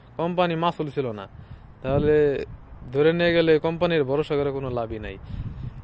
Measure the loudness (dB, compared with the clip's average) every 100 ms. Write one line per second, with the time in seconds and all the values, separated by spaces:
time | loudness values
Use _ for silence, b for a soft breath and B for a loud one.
0 | b -6 -2 0 0 2 0 -2 -6 -4
1 | -4 -6 -12 -16 B B B -10 -2 2
2 | 4 4 4 0 -6 -12 -16 -16 -6 2
3 | 4 4 4 4 6 4 4 0 2 2
4 | 2 0 0 0 0 -2 -4 -4 -4 -6
5 | -8 -10 -12 B B B B B